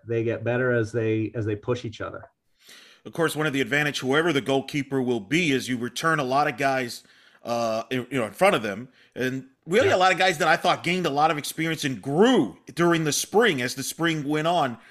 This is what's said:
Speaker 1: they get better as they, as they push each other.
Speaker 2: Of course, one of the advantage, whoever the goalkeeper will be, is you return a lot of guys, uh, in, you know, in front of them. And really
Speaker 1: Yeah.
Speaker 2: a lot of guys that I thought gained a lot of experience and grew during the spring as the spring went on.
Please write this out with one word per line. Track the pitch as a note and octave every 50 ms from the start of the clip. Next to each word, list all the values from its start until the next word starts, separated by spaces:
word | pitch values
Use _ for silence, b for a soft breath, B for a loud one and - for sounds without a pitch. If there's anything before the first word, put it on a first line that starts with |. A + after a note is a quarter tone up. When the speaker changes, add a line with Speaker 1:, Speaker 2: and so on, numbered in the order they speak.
| -
Speaker 1:
they | G#2+ A#2 A2+ A2
get | A#2 A2 - A2+
better | A#2 B2 B2 B2+ B2
as | A#2+ A#2+ A2 A2 -
they, | A#2+ A2+ A2 A2 A2 A2 - -
as | A#2 G#2
they | A2 G#2
push | G2+ - B2+ B2 A#2+ -
each | A2+ - -
other. | F#2 E2+ - - - - _ _ _ _ _ B B B B B B B B B B
Speaker 2:
Of | A2+
course, | - E3 D#3+ D3+ -
one | D3 D#3
of | D3+ C3+
the | C3+
advantage, | C3 A2 C#3 D3 D3+ D3 C3+ -
whoever | C3+ B2+ C3+ D#3 E3 F3
the | C#3+ C#3
goalkeeper | G2+ C3 C3+ C3+ B2 - - D3 C3 - C#3 C3+
will | B2 B2 A#2+ A2+
be, | F#2+ F#2 C#3+ F3 F3+ D3
is | C3+ B2 G#2
you | A2+ B2+
return | A2 B2 A#2+ - - - E3 D#3+ D3+
a | C3
lot | B2+ C3 C#3+ D3+
of | D3+ B2+
guys, | A2+ C#3 C3+ C3+ C3 B2+ A#2+ - - - b b b b b b b -
uh, | A#2 A#2+ A#2 A#2 A2+ A2 A2 - -
in, | B2+ B2+ A#2+ -
you | C#3+ C3
know, | A2
in | G#2 F#2+
front | - F#3 G3+ F#3+
of | C3
them. | G#2+ G#2 F#2+ G#2+ B2+ - b b b b b
And | A#2 B2+ B2+ C3 C3 - - _ _ -
really | D#3+ F3+ A#3 E4
Speaker 1:
Yeah. | G4 -
Speaker 2:
a |
lot | F#3 F3+ F#3
of | F3+
guys | E3 F#3 F#3+ F3
that | - F3+
I | D#3 E3+
thought | - - F3+ D3+ A#2 A#2
gained | D#3+ F3+ F#3 F3
a | D3+
lot | C#3 C#3+ D#3 D#3+
of | D#3+
experience | D3 - - - D#3 D#3+ E3 D#3+ - -
and | C3+ C3 G2
grew | - C3+ C#3+ E3+ A3 C4 B3+ F#3+ B2+ F#2+ - - _ - -
during | - E3+ F3 E3+ E3 D#3+
the | D3 C3+
spring | - - - E3+ G#3 B3 G#3+ D#3 B2+
as | B2 A#2+ -
the | C#3
spring | C3 - - - E3 E3 D#3+ D#3 C3+
went | C#3+ D3+ D3+ D3+
on. | E3 F3+ E3+ C#3+ B2 A2+ - B B